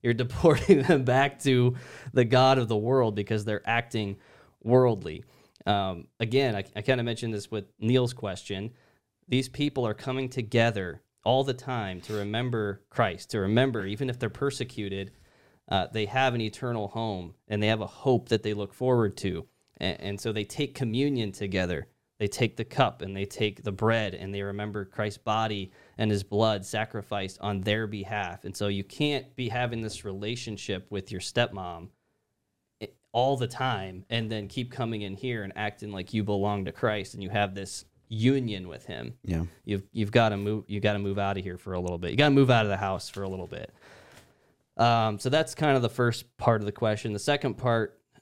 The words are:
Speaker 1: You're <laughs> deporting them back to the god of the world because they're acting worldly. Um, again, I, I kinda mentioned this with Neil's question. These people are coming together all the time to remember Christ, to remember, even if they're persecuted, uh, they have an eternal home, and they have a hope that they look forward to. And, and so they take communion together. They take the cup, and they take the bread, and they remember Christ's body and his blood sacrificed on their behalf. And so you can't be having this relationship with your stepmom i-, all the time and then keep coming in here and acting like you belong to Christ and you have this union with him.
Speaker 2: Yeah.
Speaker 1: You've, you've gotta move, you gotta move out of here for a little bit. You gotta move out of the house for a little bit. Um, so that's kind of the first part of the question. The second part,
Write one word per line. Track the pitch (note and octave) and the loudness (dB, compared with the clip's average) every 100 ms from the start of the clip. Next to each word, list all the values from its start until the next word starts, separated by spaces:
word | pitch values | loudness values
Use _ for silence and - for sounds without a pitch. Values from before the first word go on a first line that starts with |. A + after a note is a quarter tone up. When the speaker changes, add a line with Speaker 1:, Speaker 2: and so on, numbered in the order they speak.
Speaker 1:
You're | A#2+ | 0
<laughs> | A#2 | 0
deporting | A#2+ - E3+ C#3 - D#3 | -2 4 4 6 8 6
them | C3 D3+ | 8 4
back | B2 C3 C#3 - | 6 4 2 0
to | C#3 B2+ B2 B2 - - - | 2 6 4 2 -12 -16 0
the | B2+ A#2 | 2 6
god | B2+ C3 C3 | 6 8 6
of | A2+ | 4
the | G#2+ | 0
world | A2+ C3 A2+ G#2 | 4 4 4 0
because | G2+ G#2+ G#2 | -2 -2 0
they're | G#2 - | -4 0
acting | A#2 A#2+ A2+ G2+ G2 - - - _ | 0 0 -4 -4 -6 -14 -20 -20 _
worldly. | A2 B2+ B2+ G#2 F2 D#2 - _ _ _ - | 4 6 6 2 -6 -10 -14 _ _ _ 0
Um, | G2+ F#2+ F2 - _ | 2 0 -6 -12 _
again, | A2+ B2+ C3+ G#2 | 0 2 2 0
I, | G2 G#2+ | -6 -4
I | |
kinda | G#2 B2+ | 0 2
mentioned | A#2 A2+ A#2 G#2+ | 0 -2 -4 -4
this | - | -6
with | A2 G2+ _ | -8 -8 _
Neil's | A2 B2+ B2 | 4 4 4
question. | B2 G#2 F2+ - F#2+ A2 - _ _ _ _ _ | -2 -8 -8 -6 -6 -6 -12 _ _ _ _ _
These | B2+ B2+ | -2 0
people | - D3 C3+ A#2 | -2 -2 0 -2
are | |
coming | G#2 - C3 C3 | -2 -4 -4 -4
together | B2+ G#2+ A#2 A#2 G2+ F2+ - _ _ | -4 0 4 4 2 -6 -8 _ _
all | - C3 | 2 4
the | C3+ | 2
time | B2 C3 B2 G2 F2+ | -4 -4 -4 -4 -8
to | - G#2+ | -6 -4
remember | G2+ A2 B2 A2+ G#2 G2+ _ | -2 -2 -2 -2 -2 -4 _
Christ, | - G#2+ E2+ - | 0 0 -2 -6
to | A2 | -2
remember, | G2 A2+ C3+ A2 F#2+ | 2 4 4 0 -4
even | G#2 C3+ | -4 -4
if | B2 | -4
they're | A2+ | -6
persecuted, | - C#3 C#3 A#2+ - G2+ F#2+ G2 _ _ _ _ _ - | -2 -4 -2 -8 -6 -6 -6 -8 _ _ _ _ _ -2
uh, | G2 F2 | 0 0
they | A2 G#2 | -2 0
have | C3 C3 A#2+ | 2 2 2
an | |
eternal | A2 - B2+ A#2 G2+ | -2 -4 -4 -4 -4
home, | A2+ A2+ F#2+ F2 - _ | -4 -4 -4 -8 -16 _
and | G#2+ | 0
they | G#2+ | 2
have | A2 | 2
a | F#2+ | -2
hope | - C3+ B2+ B2 | -2 4 4 4
that | A2+ | 0
they | G#2+ | 2
look | G#2 G2+ | -4 -6
forward | - B2+ A#2+ G#2+ - | -2 2 4 4 0
to. | G2 E2+ - _ _ _ | -4 -4 -8 _ _ _
And, | F#2 - | -6 -4
and | G2 G2+ | -8 -6
so | A#2 | -4
they | G#2+ | -4
take | G#2 - C#3 - | -6 -4 -4 -2
communion | B2+ A#2 C#3+ C3 G#2+ | -2 0 0 0 -2
together. | - G2+ F#2+ F2+ D#2+ - _ _ _ | -4 -2 0 0 -2 -6 _ _ _
They | G#2 | -4
take | - A#2+ - | 0 -2 -2
the | A2+ | -6
cup, | - A#2+ - | 2 2 0
and | F#2+ G2 | -8 -6
they | |
take | G2+ - G#2+ G2 | -6 -2 -4 -2
the | G#2 | -8
bread, | F#2+ A2+ A2+ G#2 | 0 2 2 -2
and | F2+ F#2+ G2+ | -6 -8 -6
they | |
remember | G2+ G2 G#2 G#2 | -6 -6 -6 -8
Christ's | F#2+ - G#2 - | -8 -4 -6 -4
body | - A2 A2+ G#2 F#2 - - - | -2 0 0 -4 -8 -14 -20 -2
and | A2 | 0
his | G#2 | 2
blood | G2 G#2 A2+ G#2 F#2 | 0 2 2 2 -2
sacrificed | G#2+ A2 A2 G2 G2+ F#2+ - | -4 -4 -8 -6 -6 -6 -6
on | G2+ G2+ | -4 -2
their | F#2+ G#2+ A2 | 0 0 -2
behalf. | G#2 F#2+ G#2+ F2+ F2 | -6 -6 -6 -6 -8
And | G2+ F#2 | -12 -4
so | G#2 | -2
you | G2 | -2
can't | G2 - D3 C#3+ - - | -6 -2 -2 -2 -6 -6
be | A#2+ | -4
having | B2 B2 A#2 | -2 -2 -4
this | A2 - | -6 -8
relationship | G#2 F#2+ G#2 A#2+ A#2 G#2 - F#2 - | -10 -6 -6 -6 -8 -10 -6 -6 -4
with | G2+ - | -8 -6
your | F#2+ | -10
stepmom | - - A#2 F#2+ F2+ E2+ E2+ _ _ _ _ _ _ _ _ _ | -4 0 0 -2 -10 -12 -16 _ _ _ _ _ _ _ _ _
i-, | A2 _ _ | -16 _ _
all | A#2 C3 C3+ | 0 2 2
the | B2 | -2
time | - C3 G#2+ F#2+ F2+ - | -2 -2 -2 -6 -12 -4
and | A#2 A2 | -4 -2
then | A2 G2+ | -6 -6
keep | - B2 | -6 -6
coming | B2 A#2 A2 | -4 -4 -4
in | G2+ G2 | -6 -6
here | C3 A#2 | -4 -4
and | G2 - | -6 -6
acting | G#2+ - G#2 | -6 -6 -10
like | G2 F2 | -8 -2
you | A2 G2+ | -2 0
belong | G2+ G#2 G2+ F#2 | 0 2 0 -4
to | |
Christ | - A#2+ G#2+ - | -2 0 0 -6
and | G2 | -10
you | F#2 | -2
have | G#2 G2+ F#2+ | 0 0 -2
this | F#2+ - - _ _ | -10 -12 -16 _ _
union | A2 A#2+ C#3 A#2+ G2 F2+ | 2 4 4 0 -6 -8
with | C#2+ - | -14 -12
him. | C#2 E2+ A#2+ | -10 -10 -10
Speaker 2:
Yeah. | - E2 E2+ - | -4 -2 -2 -8
Speaker 1:
You've, | - G2 - | -4 -4 -4
you've | A#2 G#2 | -4 2
gotta | A#2+ A2 G2+ | 4 4 2
move, | G2+ G#2+ - | -2 -4 -6
you | G2+ | -2
gotta | G#2 G#2 | 0 0
move | G2+ G2 | -2 -2
out | G2 G2 | -2 -2
of | |
here | F#2 F2 | -6 -10
for | - | -6
a | F#2 | -4
little | F2+ F2 | -4 -4
bit. | F2+ | -2
You | A#2 | 2
gotta | D3 C#3 | 4 6
move | C3 | 6
out | A#2+ G#2+ | 6 4
of | |
the | G2 | 0
house | G2 F#2+ - | -2 -4 -6
for | - | -8
a | G2 | -8
little | F#2+ F2 | -8 -10
bit. | E2 D#2 _ - - - - _ _ _ _ _ - | -12 -12 _ -20 -20 -20 -20 _ _ _ _ _ 2
Um, | A#2 A#2 A2 G#2 | 4 4 2 0
so | B2+ | 0
that's | D3 D#3+ | 0 0
kind | - D3+ C3+ | 0 4 4
of | |
the | A#2 | 2
first | - A#2+ A2+ - _ | 2 0 0 -10 _
part | - A2 | 2 2
of | G#2 | 0
the | |
question. | - A2 G#2+ A#2 | -2 -2 0 -4
The | G#2 | -4
second | - C#3+ C#3 G2 | 0 0 0 0
part, | B2+ A2+ G#2+ _ _ _ | 2 2 0 _ _ _